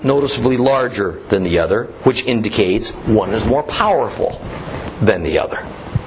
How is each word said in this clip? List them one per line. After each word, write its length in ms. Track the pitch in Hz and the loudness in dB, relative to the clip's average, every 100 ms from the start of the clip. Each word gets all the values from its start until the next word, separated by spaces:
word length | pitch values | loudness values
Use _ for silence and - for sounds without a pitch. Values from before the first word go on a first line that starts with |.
noticeably 560 | 135 143 143 123 127 123 | 2 2 2 2 2 4
larger 540 | 131 135 123 104 95 | 4 2 0 0 -2
than 320 | 82 - 98 | -4 0 0
the 160 | 90 85 | 2 2
other, 240 | 80 104 120 - | 2 0 -2 0
which 220 | 131 127 - | 2 2 0
indicates 640 | 117 110 - 92 101 - | 0 0 2 2 2 -2
one 420 | - - 107 92 | -6 2 2 2
is 140 | 92 98 | 0 0
more 160 | 135 | 0
powerful 760 | 147 - 208 170 113 - - - - - - - - - | 0 0 2 2 0 -2 -4 -4 -10 -10 -10 -10 -8 0
than 220 | 107 92 | 2 2
the 160 | 80 78 | 0 -2
other. 280 | - - - - - - | -2 -6 -10 -14 -6 -6